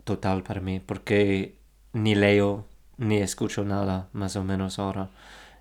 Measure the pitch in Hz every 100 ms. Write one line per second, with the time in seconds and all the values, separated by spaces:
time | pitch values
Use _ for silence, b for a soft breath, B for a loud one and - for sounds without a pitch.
0 | - 95 101 95 - 98 92 92 - 101
1 | - 104 104 98 95 - _ _ _ 113
2 | 110 104 101 101 101 101 104 - - -
3 | 110 104 95 - 107 - 101 101 98 92
4 | 92 107 95 101 95 95 95 95 98 98
5 | 95 B B B B B